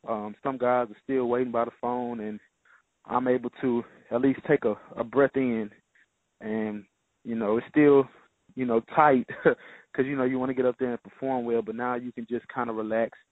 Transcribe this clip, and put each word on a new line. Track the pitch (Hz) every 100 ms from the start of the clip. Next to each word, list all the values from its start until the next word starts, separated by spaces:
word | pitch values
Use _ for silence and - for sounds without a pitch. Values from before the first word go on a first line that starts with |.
| -
Um, | 110 104 104
some | 139 131
guys | 123 123 120
are | 104
still | - 135 120
waiting | 120 127
by | 120 117
the | -
phone, | 135 123 120 120
and | 107 107 _ _ _ _ _ _ -
I'm | 123 127
able | 127 117 -
to | 135 120 - - _
at | 117
least | 139 131 -
take | 147 117
a, | 104 - -
a |
breath | 117 127 139 135
in. | 131 113 104 - _ _ _ _ _ _
And, | 107 110 110 107 98 _ _ _ -
you | 113
know, | 104 113
it's | -
still, | - 147 139 131 - _ _ _ -
you | 127
know, | 113 - -
tight | 151 131 113 -
<laughs> |
'cause, | 165 131 - - _ - 135
you | 139
know, |
you | 127 131
wanna | 131
get | 131 127
up | 123
there | 127
and | 117
perform | - - 135 127 117
well, | 117
but | 107 113
now | 123 123
you | 123
can | 120 117
just | 120 -
kinda | - 120
relax | 110 107 110 113 - _